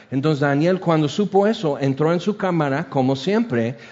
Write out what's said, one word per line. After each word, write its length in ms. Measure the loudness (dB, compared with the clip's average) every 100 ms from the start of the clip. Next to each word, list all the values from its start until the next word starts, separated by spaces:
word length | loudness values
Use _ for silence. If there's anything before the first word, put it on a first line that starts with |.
| -6
Entonces 300 | -2 0 0
Daniel, 400 | 0 2 2 0
cuando 280 | 2 2 2
supo 380 | 0 0 2 2
eso, 320 | 0 -2 -2
entró 320 | -2 0 0
en 80 | 0
su 180 | -2 -2
cámara, 500 | 0 0 0 -2 -2
como 260 | 0 0 0
siempre, 600 | 0 0 0 0 -2 -4 -14